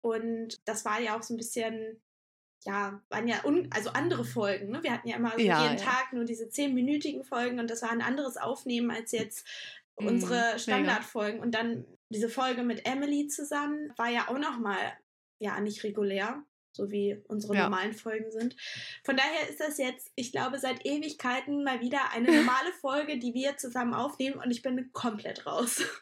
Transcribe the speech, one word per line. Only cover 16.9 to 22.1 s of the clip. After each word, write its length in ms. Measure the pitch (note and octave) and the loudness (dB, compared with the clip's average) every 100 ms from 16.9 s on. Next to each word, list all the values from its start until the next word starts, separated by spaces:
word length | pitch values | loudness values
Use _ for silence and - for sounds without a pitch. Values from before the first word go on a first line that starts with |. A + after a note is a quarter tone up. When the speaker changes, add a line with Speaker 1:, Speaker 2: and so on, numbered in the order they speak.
| G#3 G3+ G#3 - | 0 0 -2 -6
Speaker 1:
unsere 260 | G#3+ G#3 G3+ | -6 0 2
Speaker 2:
Ja. 100 | F3+ | 4
Speaker 1:
normalen 280 | F#3+ G#3 | 2 -2
Folgen 380 | A3+ A3+ A3 A3 | -4 -6 -4 -4
sind. 240 | A3 A#3 - - - - - - | -2 -4 -4 -12 -10 -10 -8 0
Von 120 | B3+ | 2
daher 300 | C#4 D#4 D4+ | 2 2 -4
ist 80 | - | -2
das 180 | D4+ D4 | -4 0
jetzt, 340 | B3+ B3+ - - | -2 -4 -12 -8
ich 160 | B3 | -4
glaube, 260 | C4+ B3 C4 | -2 -2 0
seit 260 | C4 B3 | -2 -2
Ewigkeiten 800 | C4+ D4 D#4 - B3 B3 C4+ C#4+ | -2 -2 -2 -4 -2 -2 -2 0
mal 160 | C#4 B3 | 0 0
wieder 180 | A#3+ C#4 C4 | 0 0 0